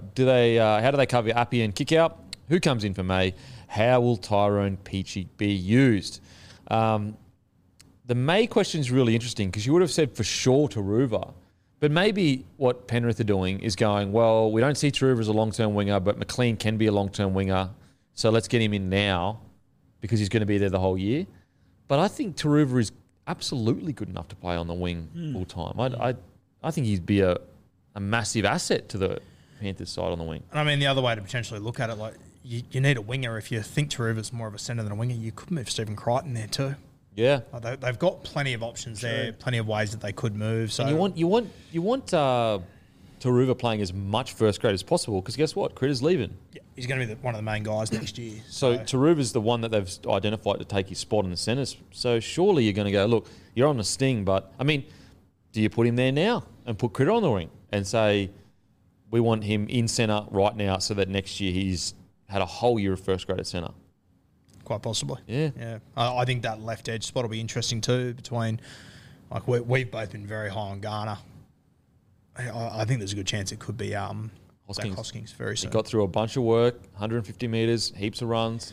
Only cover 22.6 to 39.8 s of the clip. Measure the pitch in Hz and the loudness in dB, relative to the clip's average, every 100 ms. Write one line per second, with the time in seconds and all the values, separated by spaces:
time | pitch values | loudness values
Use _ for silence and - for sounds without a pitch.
22.6 | 143 123 107 - _ _ - - - 139 | 4 2 0 -4 _ _ -10 -8 -6 -2
23.6 | 110 147 175 113 98 92 80 - 90 85 | 0 0 -4 -8 -8 -10 -12 -8 -4 -2
24.6 | 85 87 90 85 80 170 156 92 90 87 | -2 -4 -4 -4 -8 -10 -8 -6 -6 -8
25.6 | 82 - 127 120 120 127 - _ _ _ | -6 -4 -4 -2 -4 -4 -10 _ _ _
26.6 | 147 160 113 98 85 101 92 87 - - | -6 -2 0 0 2 4 4 2 -4 -20
27.6 | _ _ _ 101 98 117 110 117 98 165 | _ _ _ -8 -2 -2 0 0 2 0
28.6 | - 196 - 101 92 98 - - _ - | 0 -2 -2 0 2 0 -6 -20 _ -10
29.6 | 101 95 92 - 90 85 82 78 - 147 | -8 -8 -8 -4 -4 -2 -4 -8 -6 -2
30.6 | 151 143 143 135 123 110 95 123 110 107 | 0 2 2 2 2 -2 -4 -6 -6 -8
31.6 | 107 113 113 107 107 - - - 123 117 | -8 -4 -4 -6 -10 -12 -20 -20 -10 -10
32.6 | - 131 139 127 104 135 123 113 - 117 | -6 0 2 2 -2 -6 -4 -6 -6 -6
33.6 | 104 - 147 - 113 110 104 117 110 104 | -4 -2 -2 -2 -2 -2 -6 -8 -10 -10
34.6 | - 120 104 101 120 120 113 - - 165 | -8 -6 -6 -4 -4 -4 -8 -10 -6 -6
35.6 | 107 - 107 104 - 127 165 117 104 - | -4 -6 -6 -4 -2 -2 -2 -8 -6 -4
36.6 | 139 143 - _ _ 101 123 139 - 123 | -4 -6 -14 _ _ 2 4 4 0 -10
37.6 | 113 - 123 120 175 - - 147 139 117 | -10 -6 -6 0 0 -2 -6 -4 -2 -2
38.6 | 117 117 117 104 120 113 113 110 - 117 | -6 -8 -12 -8 -4 -4 -4 -6 -4 -2
39.6 | 107 107 | 0 0